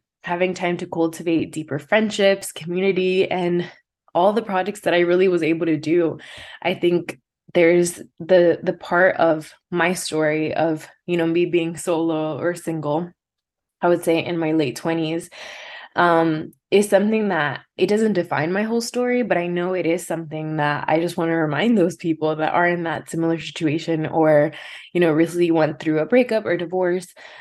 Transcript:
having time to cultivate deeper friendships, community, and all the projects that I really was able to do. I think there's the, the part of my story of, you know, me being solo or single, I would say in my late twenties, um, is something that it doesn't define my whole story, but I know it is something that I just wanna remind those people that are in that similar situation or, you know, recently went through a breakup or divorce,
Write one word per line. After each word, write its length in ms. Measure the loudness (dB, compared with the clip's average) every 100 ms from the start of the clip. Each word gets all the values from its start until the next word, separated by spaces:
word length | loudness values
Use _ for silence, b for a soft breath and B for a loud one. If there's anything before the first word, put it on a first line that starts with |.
| _ _
having 320 | -8 -2 -2
time 220 | -2 -4 -4
to 100 | -4
cultivate 640 | -2 -2 -2 -2 -2 -2
deeper 280 | -8 -8 -8
friendships, 720 | 0 0 0 2 2 2 -4
community, 760 | -12 -6 -2 0 0 0 0 0
and 400 | -2 0 -2 -4 B _ _ _
all 180 | 0 2
the 100 | 2
projects 380 | -2 -2 -4 -4
that 140 | 0
I 60 | 2
really 260 | 4 4 4
was 160 | 2
able 240 | 0 0 0
to 100 | -2
do. 420 | 0 0 0 -2 B B B B
I 140 | -4
think 440 | 0 2 0 -2 -12 _ _ _
there's 460 | 4 6 6 2 -4 -16 -10
the, 400 | 4 6 6 2
the 120 | -2
part 420 | -6 -2 2 4 4
of 360 | 2 0 -4 -20 _
my 240 | 0 0
story 600 | -2 -4 -2 0 0 -2
of, 320 | 0 0 -2 -8 _ -4
you 100 | -2
know, 100 | 0
me 200 | 0 2
being 300 | 0 -2 -4
solo 640 | -4 -2 0 -2 -4 -4
or 160 | -4
single, 560 | -4 -6 -6 -2 -4 -4 -12 _ _ _ _ _ _
I 80 | 2
would 160 | 2
say 200 | 2 0
in 140 | -2 -2
my 140 | 0
late 240 | 0 0 -4
twenties, 520 | -4 -2 -2 -6 -8 B B B B B B 2
um, 560 | 4 4 4 0 -6 -16 _
is 180 | 2 4
something 400 | 2 4 2 0
that 320 | 0 -2 -4 -12 -2
it 120 | 0
doesn't 260 | 2 2
define 380 | 0 0 -2 0
my 100 | -2
whole 180 | -2 -2
story, 420 | -4 -2 0 0
but 140 | 0 -2
I 100 | -2
know 280 | -2 -2
it 100 | -2
is 220 | 0 -2 -4
something 500 | -8 -6 -8 -4 -2
that 300 | 0 0 0
I 120 | 0
just 180 | 0 -2
wanna 180 | -2 0
remind 400 | 0 0 2 4
those 200 | 2 0
people 400 | -4 -2 -2 -2
that 180 | 0
are 120 | 2 2
in 180 | 0
that 260 | -4 -6 -6
similar 280 | -2 -2 -2
situation 680 | -6 -4 -2 -2 -2 -2 -2
or, 460 | 2 4 4 2 B B B B
you 60 | 2
know, 120 | 2
recently 380 | 4 2 2 2
went 300 | 2 0 0
through 180 | -2 0
a 80 | 2
breakup 400 | 2 2 0 0
or 100 | -4
divorce, 560 | -2 -2 -2 -2 -6 -18 B B